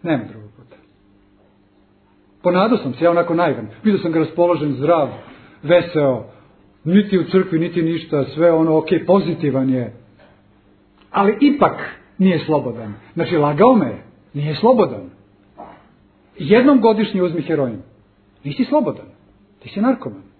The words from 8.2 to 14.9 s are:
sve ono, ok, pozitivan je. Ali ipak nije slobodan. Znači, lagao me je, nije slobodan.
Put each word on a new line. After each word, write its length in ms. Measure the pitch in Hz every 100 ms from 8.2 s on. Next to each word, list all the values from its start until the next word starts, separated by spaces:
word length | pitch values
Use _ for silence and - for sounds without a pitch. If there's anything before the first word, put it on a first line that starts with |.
| 131
sve 260 | 151 170
ono, 260 | 160 160 156
ok, 100 | 156 170 -
pozitivan 640 | 196 165 160 147 131 131
je. 240 | 127 113 - _ _ _ _ _ _ _ _ _ _ _
Ali 260 | 196 202 -
ipak 320 | 285 - - - - - _ -
nije 220 | 190 165
slobodan. 540 | 151 151 127 113 110 104 -
Znači, 240 | 165 165 170
lagao 380 | 147 147 233 240
me 100 | 127
je, 180 | 101 - _ _
nije 220 | 147 147 147
slobodan. 540 | 226 247 165